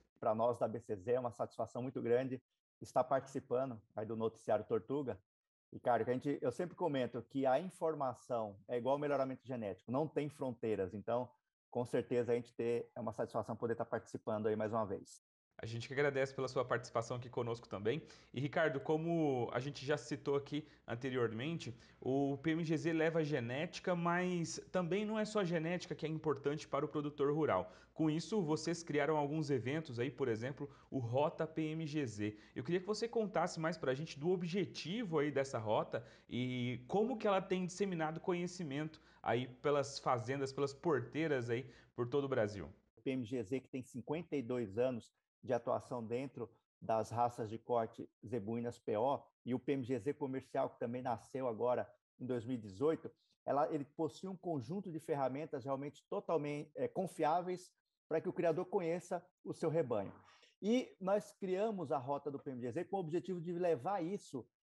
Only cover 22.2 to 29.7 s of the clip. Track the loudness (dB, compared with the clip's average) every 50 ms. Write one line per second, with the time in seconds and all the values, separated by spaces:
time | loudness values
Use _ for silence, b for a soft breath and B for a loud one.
22.2 | 4 2 0 0 0 0 0 2 2 2 0 2 2 2 2 4 4 4 4 2
23.2 | 2 2 2 0 0 0 -2 -2 -2 -4 -4 -4 -2 0 0 2 2 2 2 2
24.2 | 2 2 2 0 0 -2 -4 -8 -6 -2 0 0 0 2 0 0 0 0 0 0
25.2 | 0 0 2 2 2 2 2 2 2 0 0 -2 -2 -4 -6 -4 -2 -2 -2 0
26.2 | 2 2 2 2 2 0 0 -2 -4 -2 0 0 0 0 0 -2 -2 -2 0 2
27.2 | 2 4 4 4 4 6 6 4 4 B B B B B B 2 4 4 4 2
28.2 | 0 0 0 2 2 2 2 0 0 0 -2 -2 -2 0 2 2 4 4 4 2
29.2 | 2 2 0 0 2 2 2 2 2 0